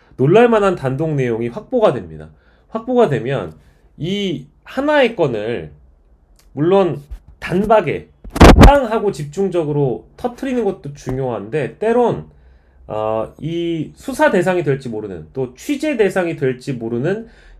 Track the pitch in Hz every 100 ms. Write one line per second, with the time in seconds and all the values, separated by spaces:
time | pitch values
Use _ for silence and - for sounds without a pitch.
0 | _ - 131 208 240 220 196 175 135 131
1 | 160 147 123 113 117 123 - 254 214 123
2 | 87 78 78 - _ _ _ 226 233 247
3 | 208 120 113 135 85 78 _ _ _ -
4 | 160 202 196 147 - _ - - 294 302
5 | 240 233 151 110 107 110 76 - _ _
6 | _ _ _ _ _ 131 160 196 180 143
7 | - - - - - 180 202 220 143 92
8 | - _ - - - - - 285 233 220
9 | 202 170 147 196 196 175 147 147 135 107
10 | - - 247 240 269 247 202 185 143 143
11 | - 131 131 110 101 147 123 - 214 233
12 | 233 - - - - - _ _ - 107
13 | 110 110 110 - 151 170 170 165 - -
14 | - 262 302 196 175 180 147 135 127 107
15 | 104 87 78 131 127 - - 294 302 254
16 | 196 190 170 143 131 127 - 120 113 120
17 | 147 208 226 - -